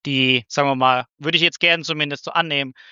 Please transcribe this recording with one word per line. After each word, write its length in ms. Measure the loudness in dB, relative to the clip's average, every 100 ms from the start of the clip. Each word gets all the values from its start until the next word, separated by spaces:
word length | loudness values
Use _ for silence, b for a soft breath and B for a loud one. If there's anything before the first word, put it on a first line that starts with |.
| -4
die, 380 | 0 2 2 0
sagen 220 | 0 0
wir 60 | 2
mal, 280 | 2 2 -2 -8
würde 180 | -2 0
ich 60 |
jetzt 180 | 0 2
gern 240 | 2 2
zumindest 400 | -2 -4 -6 -6
so 60 | -8
annehmen, 420 | -6 -4 -4 -6 -10 b